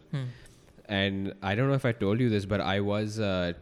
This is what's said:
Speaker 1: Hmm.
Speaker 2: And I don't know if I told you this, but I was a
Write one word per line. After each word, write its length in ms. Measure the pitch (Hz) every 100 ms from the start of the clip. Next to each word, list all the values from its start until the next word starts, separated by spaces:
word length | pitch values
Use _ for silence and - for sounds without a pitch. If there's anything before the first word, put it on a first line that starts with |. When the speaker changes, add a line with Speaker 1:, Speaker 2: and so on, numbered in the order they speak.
| -
Speaker 1:
Hmm. 120 | 143 123 - - - - - -
Speaker 2:
And 460 | 98 98 98 98 -
I 140 | 98 104
don't 120 | 135
know 60 |
if 120 | 135 123
I 60 |
told 280 | 113 98 113
you 100 | 123
this, 160 | 104 98
but 160 | 101
I 180 | 73 101
was 380 | 101 104 107 110
a 360 | 101 92 87 85